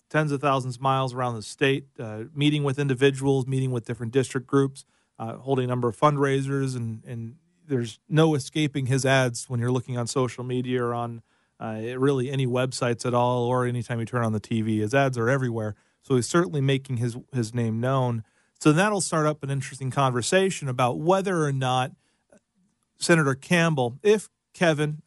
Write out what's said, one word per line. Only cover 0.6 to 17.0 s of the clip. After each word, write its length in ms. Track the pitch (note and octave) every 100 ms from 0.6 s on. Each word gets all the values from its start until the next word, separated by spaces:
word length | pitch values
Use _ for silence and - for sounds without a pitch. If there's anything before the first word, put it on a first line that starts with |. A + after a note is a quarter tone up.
| B2+
of 80 | A#2+
miles 320 | C3+ C3+ C3
around 220 | B2 B2 A2+
the 60 |
state, 440 | G#2 - C#3 C3+ - -
uh, 280 | A2+ G#2+ A2+
meeting 300 | C#3 D3 D3
with 120 | C#3+ C3+
individuals, 720 | C#3+ B2 C#3 C3+ C3+ C3+ B2
meeting 240 | C3 C3
with 160 | B2 -
different 240 | A#2 A#2
district 380 | C3+ B2 C3+ A#2+
groups, 360 | C#3 C#3 C3+ - _ _ _
uh, 180 | A2+
holding 320 | G#2 C3 C3 B2
a 20 |
number 180 | B2 A#2+
of 100 | A2
fundraisers, 760 | D3+ D3 C#3 C3+ C3+ C#3 C3+
and, 300 | B2+ A2+ A2 -
and 300 | A#2 A2+ B2+ _ _ D#3
there's 320 | C3 A#2 - _
no 260 | D3+ D#3+
escaping 520 | D3+ - D#3 D3+ C#3 C3
his 200 | C3+ C3
ads 420 | C3+ B2+ A#2+ -
when 120 | B2
you're 100 | A#2+
looking 260 | B2+ B2 B2
on 120 | A#2+
social 340 | C#3 B2+ B2+
media 400 | B2+ B2+ B2 B2
or 100 | A#2+
on, 300 | A#2+ A#2+ A#2 - _ _ _
uh, 200 | A2+ A2 A2+ B2+
really 340 | C3+ C3+ B2+
any 160 | C3+ C3
websites 580 | B2 B2+ - B2 A#2 B2+
at 80 |
all, 300 | A#2+ B2 B2
or 200 | A#2+ B2+
anytime 360 | B2 A#2+ - A#2
you 60 | A2+
turn 180 | B2
on 80 | A#2
the 80 | G#2+
T 200 | - A2+
V. 200 | A2 G#2+
His 120 | G#2
ads 240 | C#3 C#3 B2
are 120 | A2+
everywhere, 480 | C#3 B2+ A#2 G#2+ G2+ _ _
so 140 | _ B2+
he's 100 | A2+
certainly 340 | E3+ F3+ D#3
making 360 | C3+ C#3 C3+
his, 200 | B2